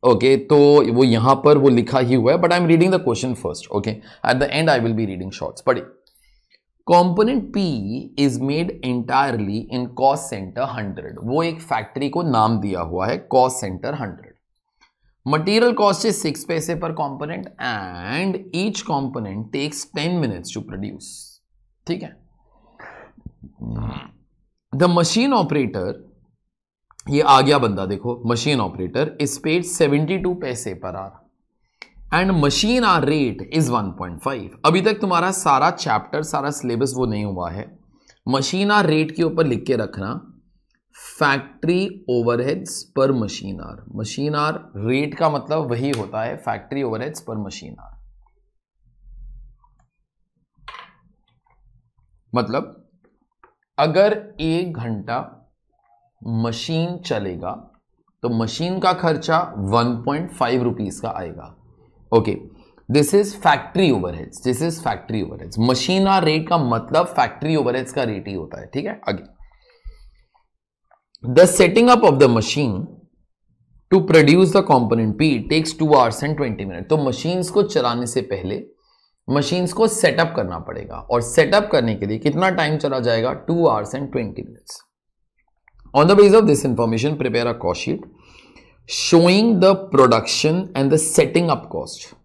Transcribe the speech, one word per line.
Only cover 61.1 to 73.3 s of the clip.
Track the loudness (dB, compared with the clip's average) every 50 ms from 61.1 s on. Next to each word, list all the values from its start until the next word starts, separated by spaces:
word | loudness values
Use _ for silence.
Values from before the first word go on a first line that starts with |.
| -8 -8
आएगा। | -10 -10 -12 -16 -18 -20 -20 _ _ _ _ _ _ _ _ _ _ _
ओके, | 2 2 2 2 -4 -6 -8 -14 -20 -20 _ _ _ _ _ 0
this | 2 2 2 4 4
is | 2 2 2 -4 0
factory | 2 2 2 2 -2 -4 0 2 4 4
overheads, | 2 2 -2 -6 -8 -10 -14 -16 -16 -6 -4
this | -4 -2 -2 -2
is | -4 -4 -4 -6
factory | -6 -6 -6 -8 -6 -6 -6 -6
overheads। | -6 -10 -14 -16 -12 -2 0 2 2
Machine | 2 0 0 0 0 2 2 4
hour | 2 4 4
rate | 2 0 0 0 0
का | 0 0
मतलब | 2 0 -2 -2 -4 0 0 0 0 2
फैक्ट्री | 0 0 0 0 -2 -6 -4 -2 0
ओवरहेड्स | 0 0 0 0 -2 -4 -6 -4
का | -4 -4
रेट | -2 -4 -6 -8 -8
ही | -8
होता | -8 -10 -10 -12 -16
है, | -16 -10 -10
ठीक | -8 -8
है? | -8 -10 -8 -6 -6
आगे, | -6 -6 -8 -18 _ _ -20 -20 _ _ _ _ _ _ _ -18 -18 -18 -20 -20 _ _ _ _ _ _ _ _ _ _ _ _ _ _ _ _ _ _ _ _ _ _ -8 2 8
the | 8 8 8
setting | 8 4 4 6 6 4 6 6 6
up | 6 6 4
of | 6 8
the | 6 6
machine | 6 4 0 0 -2 -2 -2 -2 -2 -4 -6 -8 -12 -20 _ _ _ _ _ _